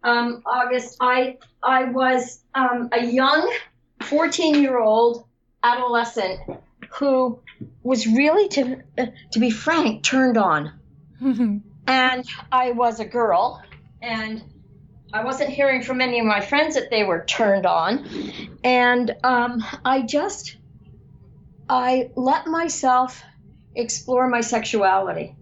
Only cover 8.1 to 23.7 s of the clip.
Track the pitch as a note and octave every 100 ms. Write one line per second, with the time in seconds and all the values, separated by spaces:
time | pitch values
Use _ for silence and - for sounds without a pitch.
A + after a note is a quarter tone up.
8.1 | A3+ D4 F4 G4 - B3+ C4 - - B3+
9.1 | - - A3 A#3+ A3 - E4 - G#3+ -
10.1 | C4 C4 A3+ G3 D3+ D#3 - - - -
11.1 | - C4+ A3+ A#3 G3+ - - - C4 B3+
12.1 | B3+ B3 - - B3+ B3+ A#3+ A#3+ A3 G#3+
13.1 | A#3+ A3+ F3 A#3 - - - - - A#3+
14.1 | A3+ A3 A3 - - - - - - -
15.1 | A#3 A#3+ C4 C#4+ C4+ C#4 B3+ B3+ B3+ B3+
16.1 | A#3+ A3 G#3 G3+ C#4+ D#4 C4+ A#3 A3 G3
17.1 | E3+ E3+ - G#3+ G3 F3+ E3+ E3 B3 -
18.1 | - - - - - B3+ B3+ B3 B3 A#3+
19.1 | - B3+ B3 A#3+ A#3+ A3 - B3+ C4+ A3+
20.1 | C#4+ F#4+ - - - - - - - -
21.1 | - - - - - - B3+ B3+ B3+ B3+
22.1 | - B3+ D#4 E4 D#4+ E4+ - C4 B3+ B3+
23.1 | - - - - - -